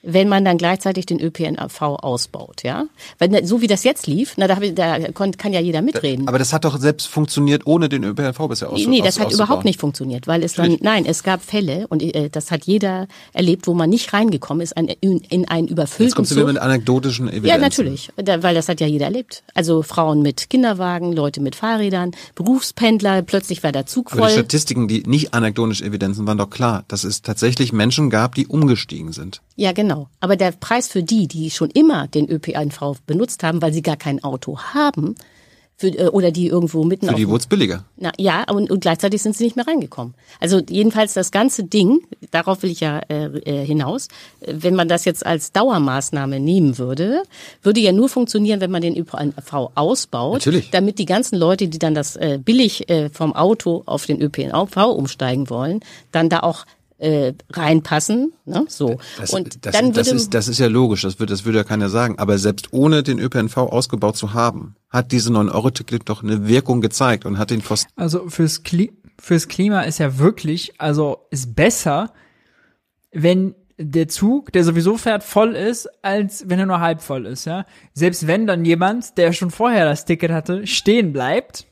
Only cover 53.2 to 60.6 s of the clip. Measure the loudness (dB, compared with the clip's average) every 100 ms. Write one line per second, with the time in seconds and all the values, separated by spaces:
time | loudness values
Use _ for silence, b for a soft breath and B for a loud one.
53.2 | -4 2 2 2 0 -4 -4 -6 -2 -2
54.2 | -2 -2 -2 -2 -2 2 2 2 -2 -4
55.2 | -2 -2 -4 -4 -4 -6 B B B 0
56.2 | 2 2 0 -4 -12 b _ _ 0 0
57.2 | 0 -4 -12 -4 2 2 2 -2 0 0
58.2 | 0 -6 -6 -4 -4 -2 -2 -2 B B
59.2 | -6 -4 -6 -10 -2 0 2 2 2 0
60.2 | 0 0 0 2